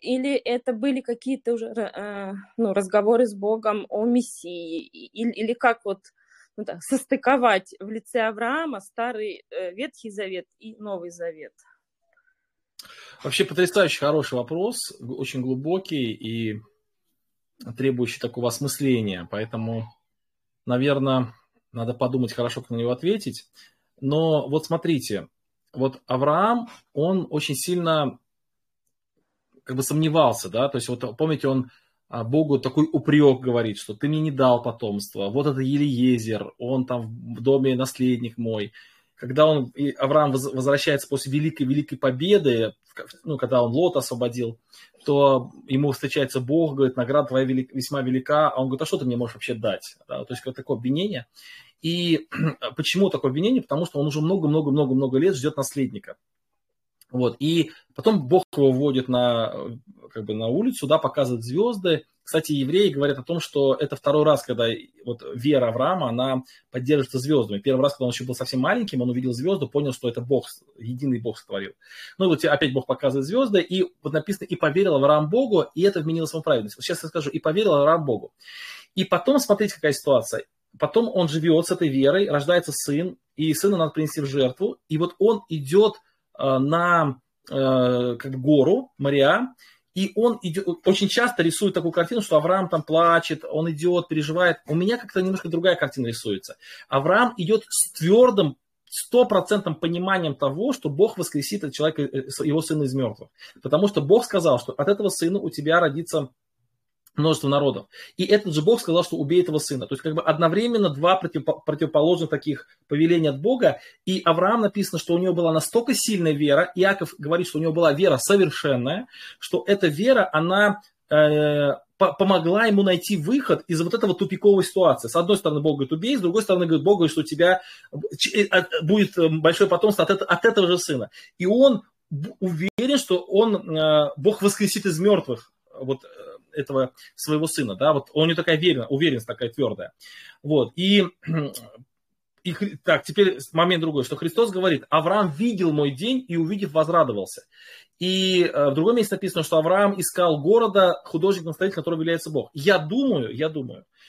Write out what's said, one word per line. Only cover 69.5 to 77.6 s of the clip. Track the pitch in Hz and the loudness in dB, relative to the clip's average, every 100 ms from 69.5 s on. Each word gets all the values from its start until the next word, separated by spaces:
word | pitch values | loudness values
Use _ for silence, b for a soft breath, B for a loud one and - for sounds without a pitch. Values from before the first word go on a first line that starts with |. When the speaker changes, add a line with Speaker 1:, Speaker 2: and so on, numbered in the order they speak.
| 190 139 | -2 -2
Speaker 2:
понял, | 143 147 | -2 -2
что | - 123 | -4 -6
это | - | -4
Бог, | 120 131 - - _ - | -2 -2 -2 -18 _ -16
единый | 117 127 139 120 | -12 -6 -4 -2
Бог | 117 - | -4 -10
сотворил. | - 98 98 - B B B B | -8 -10 -10 -14 B B B B
Ну | 185 | 0
и | |
вот | 151 | 2
те-, | 160 | 2
опять | 147 147 | 2 0
Бог | 131 - | -2 -4
показывает | 131 139 139 139 | -2 -2 -2 -2
звёзды, | 233 262 190 | -2 2 0
и | 170 185 180 _ | 0 -2 -2 _
вот | 151 | -6
написано: | 151 175 196 | -4 -4 -8
«И | - | -6
поверил | 175 151 170 190 | -2 0 2 2
Авраам | 139 139 151 151 | 4 4 4 2
Богу», | 226 262 190 - | 0 2 2 0
и | 160 | 2
это | 196 185 | 0 2
вменилось | 156 165 156 | -2 -2 -4
ему | 160 | -4
в | |
праведность. | 156 123 104 - | 0 0 -2 -8
Вот | |
сейчас | - 165 | -6 -6
я | 160 | -6
скажу: | 170 143 | -6 -4
«И | - | -4
поверил | 156 180 | -2 2